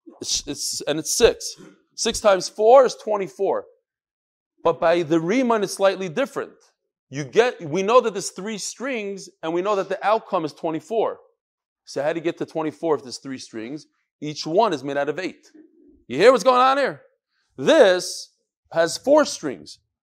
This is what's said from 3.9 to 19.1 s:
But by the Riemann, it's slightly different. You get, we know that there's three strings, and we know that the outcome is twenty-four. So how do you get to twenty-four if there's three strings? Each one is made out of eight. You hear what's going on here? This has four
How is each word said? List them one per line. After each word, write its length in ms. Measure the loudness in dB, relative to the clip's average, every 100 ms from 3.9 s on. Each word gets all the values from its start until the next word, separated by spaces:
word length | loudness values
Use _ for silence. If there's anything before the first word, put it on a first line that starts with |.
| _ _ _ _ _ _ _
But 160 | -2 0
by 240 | 2 0
the 160 | 2 0
Riemann, 440 | 0 0 0 0
it's 100 | -2
slightly 360 | 0 0 0 -4
different. 440 | -6 -6 -6 -12 -14 _ _ _ _ -14
You 140 | -10
get, 380 | -2 2 2 0
we 220 | -6 -4
know 180 | 2 4
that 120 | 2
there's 180 | -2 -10
three 260 | -10 -10 -10
strings, 720 | -10 -10 -8 -8 -8 -12 -16 -12
and 100 | -6
we 80 | -2
know 140 | 0 -2
that 140 | -2
the 140 | -4 0
outcome 380 | -2 -2 -4
is 100 | -4
twenty-four. 640 | -6 -6 -6 -6 -2 -2 -4 _ _ _ _ _ _ -12
So 180 | -6
how 80 | -4
do 80 | -2
you 40 |
get 140 | -4 -6
to 60 | -6
twenty-four 500 | -6 -6 -4 -2 -2
if 80 |
there's 160 | -4 -14
three 180 | -12 -14
strings? 480 | -12 -12 -12 -12 -16 _ _ -14
Each 260 | -10 -8 -2
one 280 | 0 0
is 100 | 0
made 140 | -4 -4
out 100 | -4
of 120 | -4
eight. 300 | -8 -10 _ -20 -20 _ _ _ -8
You 100 | 4
hear 140 | 6
what's 120 | 6
going 160 | 4 4
on 180 | 4 2
here? 240 | -2 -4 _ _ _ _ _ -4
This 800 | 4 6 6 4 -2 -12 -16 _ _ _ _
has 240 | -2 -2 0
four 260 | 4